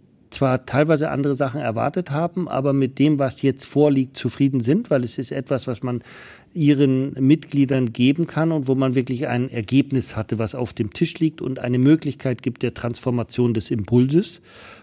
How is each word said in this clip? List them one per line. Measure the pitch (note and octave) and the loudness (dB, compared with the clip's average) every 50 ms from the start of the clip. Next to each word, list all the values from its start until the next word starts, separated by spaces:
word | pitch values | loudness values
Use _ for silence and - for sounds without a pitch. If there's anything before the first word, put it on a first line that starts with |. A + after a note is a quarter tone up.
| _ _ _ _ _ _ | _ _ _ _ _ _
zwar | - - C3+ C3 C3 B2+ - | -4 -2 0 0 0 -2 -2
teilweise | - - C3+ D3+ D#3 D#3+ C#3 D3+ - | -2 0 0 2 2 2 0 0 -2
andere | C#3 C3+ C#3 C#3+ C#3 | -2 -2 -2 -2 0
Sachen | B2 C#3+ C3 A#2 D3+ | 0 -2 -2 -2 -4
erwartet | C#3 A#2+ G#2+ A2+ A#2 C#3 - F#3+ F3+ - | -4 -4 -2 -2 -2 -2 -2 -4 -4 -4
haben, | C#3 D3+ E3+ E3+ - F#3 F3 - | -4 -2 -2 -2 -4 -6 -6 -4
aber | - C3 C3+ C#3+ C3+ | -4 -2 0 0 2
mit | C#3 C3+ B2+ C3+ - | 2 0 0 0 2
dem, | C#3 D3+ D3+ | 2 2 4
was | C#3 C#3 B2+ - - | 2 0 -2 -2 0
jetzt | - C3+ B2+ - - | 0 0 0 -2 -8
vorliegt, | - - C#3+ D3+ D3 C#3 C3+ C3 B2+ - | -2 2 4 4 4 4 2 0 -2 -6
zufrieden | - - B2 - - C#3 C#3 C3+ C3 | -6 -6 -6 0 0 0 2 2 0
sind, | A2+ A#2 D#3 A3 A#3+ - | 0 2 0 0 0 0
weil | D#3 C3+ B2 | 0 0 0
es | A#2 - | -2 -6
ist | - B2 - | -10 -10 -8
etwas, | C#3 C#3 C3 - C#3+ B2+ - | -8 -8 -4 -4 -4 -4 -4
was | C3 B2 - - | -6 -8 -6 -6
man | B2+ B2 A#2 - - - - - - - - _ _ - | -6 -6 -6 -8 -12 -20 -20 -20 -20 -20 -20 _ _ -4
Ihren | F3+ D3+ C#3+ D3 C3+ C#3+ C3+ C3 C3 C3+ C#3 - | 2 2 4 4 4 4 4 2 2 0 -4 -2
Mitgliedern | - C3+ C3 D#3 D#3 - - - C#3 C#3 B2 C3+ C3 B2+ A#2 A2+ | 2 4 4 4 4 2 -2 0 0 2 2 2 0 0 -2 0
geben | - B2 C3 C#3+ E3 E3+ | 2 2 2 4 2 -2
kann | - - D3+ D#3+ E3 | -2 -2 -2 0 0
und | D#3+ D3+ C3 | 0 0 0
wo | B2+ C3+ | 0 0
man | C3 C3+ C3 B2 | 0 0 2 0
wirklich | C3+ B2 C#3 C3 A#2+ D3+ | 0 0 -2 -4 -4 -4
ein | B2+ A#2+ A#2+ B2+ C3 | -2 -2 -2 -4 -4
Ergebnis | - A#2+ G#2+ - B2+ C3+ C#3+ - C3+ B2+ A2 - - | -6 -8 -4 2 2 2 2 2 -2 -4 -4 -4 -6
hatte, | A2 G#2+ - A#2+ G#2+ | -8 -6 -4 -4 -4
was | A2+ G#2 - | -4 -4 -4
auf | B2+ B2 G#2+ - | -6 -8 -6 -4
dem | - A2+ G2+ | -6 -6 -6
Tisch | - - F3 D#3+ - - | -2 -4 -4 -4 0 -2
liegt | E3 D#3 D3+ - | -2 -2 -2 -4
und | - C3 C3 - | -6 -8 -6 -4
eine | - B2 B2 | -4 -2 2
Möglichkeit | B2+ B2+ C#3+ D#3+ D#3 - D3 - - - C3 B2 - | 4 6 6 4 4 2 -2 -6 -4 -4 -4 -4 -4
gibt | - B2+ A#2+ - - | -4 -6 -6 -4 -6
der | A#2+ - | -6 -4
Transformation | - - A#2+ A#2 - - C3 A#2+ A#2 A#2 - - - B2 A#2+ A2+ | -6 -6 -6 -6 -4 -4 -2 -2 -2 -4 -4 -2 0 0 2 0
des | A2+ - - | -2 -2 -2
Impulses. | A#2 A2 G2+ - A#2+ B2 B2+ C3+ D3 E3+ A3 - - - _ - - - - - - - | -4 -4 0 2 4 4 4 4 2 0 0 -2 -8 -18 _ -20 -20 -20 -20 -20 -20 -20